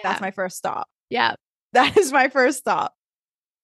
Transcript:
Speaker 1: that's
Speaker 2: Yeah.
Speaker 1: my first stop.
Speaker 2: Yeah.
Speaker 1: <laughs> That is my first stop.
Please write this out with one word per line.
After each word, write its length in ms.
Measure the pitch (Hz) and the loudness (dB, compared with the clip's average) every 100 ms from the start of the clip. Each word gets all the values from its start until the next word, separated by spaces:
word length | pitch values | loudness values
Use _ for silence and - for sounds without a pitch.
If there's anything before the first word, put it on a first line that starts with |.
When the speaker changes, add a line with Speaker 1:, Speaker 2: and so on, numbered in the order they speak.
Speaker 1:
that's 160 | 196 202 | -6 -4
Speaker 2:
Yeah. 60 | 190 | -6
Speaker 1:
my 60 | |
first 260 | 202 185 - | -6 -8 -6
stop. 300 | - - - _ _ | -8 -8 -10 _ _
Speaker 2:
Yeah. 260 | - 113 - | -2 -2 -2
Speaker 1:
<laughs> 40 | _ _ _ | _ _ _
That 220 | 247 277 427 | 2 4 4
is 140 | 330 | 2
my 180 | 277 262 | 2 2
first 280 | 269 254 277 | 2 2 0
stop. 380 | - 170 - - _ _ _ _ _ _ | -2 -2 -4 -8 _ _ _ _ _ _